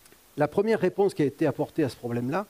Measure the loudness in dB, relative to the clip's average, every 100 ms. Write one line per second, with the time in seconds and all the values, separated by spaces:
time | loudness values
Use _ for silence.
0 | -20 -20 _ -2 0 0 2 2 0 2
1 | 0 2 -2 0 0 0 -4 -2 -2 -2
2 | -6 -4 -2 -4 -6